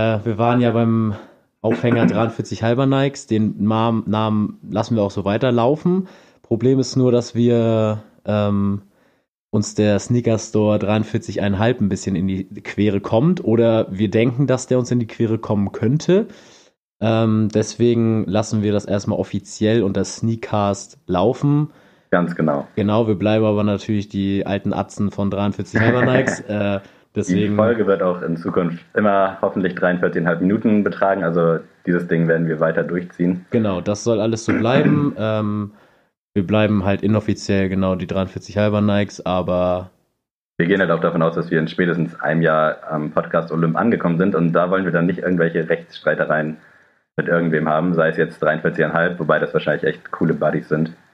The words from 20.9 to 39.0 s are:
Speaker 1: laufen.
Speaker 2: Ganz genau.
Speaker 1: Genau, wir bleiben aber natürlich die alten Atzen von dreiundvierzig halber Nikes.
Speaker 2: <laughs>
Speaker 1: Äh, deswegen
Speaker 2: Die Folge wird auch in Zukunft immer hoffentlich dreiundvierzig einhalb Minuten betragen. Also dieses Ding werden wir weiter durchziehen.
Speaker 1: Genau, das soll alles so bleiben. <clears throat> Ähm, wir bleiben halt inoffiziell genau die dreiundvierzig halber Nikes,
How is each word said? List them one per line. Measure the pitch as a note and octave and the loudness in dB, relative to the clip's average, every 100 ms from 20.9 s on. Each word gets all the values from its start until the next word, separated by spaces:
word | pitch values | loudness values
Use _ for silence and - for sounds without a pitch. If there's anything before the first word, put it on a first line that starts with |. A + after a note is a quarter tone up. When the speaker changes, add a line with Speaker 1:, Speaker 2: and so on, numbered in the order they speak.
| - - | -16 -4
Speaker 1:
laufen. | F2+ G#2 C3 C#3+ D3 D3 - _ _ _ | 0 2 2 0 2 0 -6 _ _ _
Speaker 2:
Ganz | F#2 - F2 | 0 0 0
genau. | D#2 C#2+ C#2 - | 0 -2 -4 -4
Speaker 1:
Genau, | G#2 G#2+ A2+ | 0 2 2
wir | |
bleiben | G2 G2+ A2 G#2+ | 0 2 2 2
aber | G#2 | 2
natürlich | G#2 G2+ - G#2+ G2 | 0 -2 -2 -4 -2
die | G2 G2 G2 - | -2 -2 -2 -2
alten | G2 G#2 | -4 -2
Atzen | - G2+ - G2+ | -4 -4 -4 -4
von | - G2+ | -2 -4
dreiundvierzig | G2 G2+ G2+ G2+ A2 | -2 -2 -4 -4 0
halber | A2+ B2 B2+ | 2 2 2
Nikes. | B2+ C3 - - | 0 0 -4 -4
Speaker 2:
<laughs> | |
Speaker 1:
Äh, | G#2 G2+ G2 - - _ - | -4 -2 -4 -6 -20 _ -6
deswegen | F#2 F#2 G#2 | 0 0 2
Speaker 2:
Die | G#2 | 2
Folge | A2 A2+ G2 | 2 2 2
wird | F#2+ | 2
auch | F#2 F2 | 0 -2
in | E2 E2 | -4 -6
Zukunft | F#2+ F2+ F2 E2+ - - | -4 -2 -2 -4 -8 0
immer | G#2 G2 F#2+ - | 2 2 2 0
hoffentlich | G2+ - F#2 F2+ | -2 0 -2 0
dreiundvierzig | F2+ F2+ F2+ F2 | 0 0 -2 -2
einhalb | E2+ E2+ | -2 0
Minuten | F#2 A2 A2+ G#2 | 0 0 2 2
betragen. | F#2+ F2+ G2 G2 | 0 0 0 0
Also | E2+ E2+ E2 D#2+ - _ - | 0 0 2 0 -4 _ -2
dieses | F2 F2 | -2 0
Ding | E2 E2 | 0 2
werden | E2 E2 | 2 0
wir | D#2 | 0
weiter | D#2+ E2 | 0 0
durchziehen. | E2 F2 F2 - F2 F#2 - | -2 -4 -6 -2 -2 -2 -2
Speaker 1:
Genau, | A#2+ G#2+ F2+ | -2 0 -2
das | F2 G#2 | -4 -4
soll | A#2+ A2 | 0 0
alles | A2 A2+ - | 0 -2 -2
so | |
bleiben. | A2 A2 C#3 D3 D3 C#3+ - | 0 2 2 2 2 0 -2
<clears throat> | |
Ähm, | A2 A2 G#2+ G#2 G2+ - _ _ _ _ _ G#2 | -2 -2 -2 -4 -6 -12 _ _ _ _ _ -4
wir | E2+ | 0
bleiben | G#2+ G#2+ G#2 F#2 | 2 2 2 0
halt | G2 | 0
inoffiziell | G2+ G#2+ G#2 G2+ - G2 F#2+ | 0 0 0 -4 -2 0 0
genau | F#2+ F#2+ F#2 | 0 0 -2
die | F2+ | -2
dreiundvierzig | F#2+ F#2 - - G2+ | -2 -4 -6 -6 -2
halber | G#2+ G#2 | 0 2
Nikes, | G#2 G2+ | 2 2